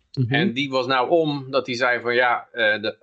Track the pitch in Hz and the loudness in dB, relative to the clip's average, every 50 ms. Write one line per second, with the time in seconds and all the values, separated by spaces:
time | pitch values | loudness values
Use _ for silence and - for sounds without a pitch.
0 | _ _ - 131 127 110 127 120 120 - 117 131 143 135 131 131 123 127 135 127 | _ _ -4 -4 -2 0 2 2 0 0 0 -2 -4 -2 -2 -2 -2 0 0 0
1 | 123 - 175 165 160 151 143 143 131 131 135 135 127 - 123 117 131 123 120 113 | 2 2 2 2 2 0 -2 -6 -6 -4 -2 -2 -2 -2 -2 0 0 0 0 0
2 | 110 120 120 120 127 123 117 - - - - 117 113 107 107 104 104 110 - - | 0 0 2 2 2 2 2 0 -4 -8 -4 0 0 0 0 0 -2 -6 -6 -6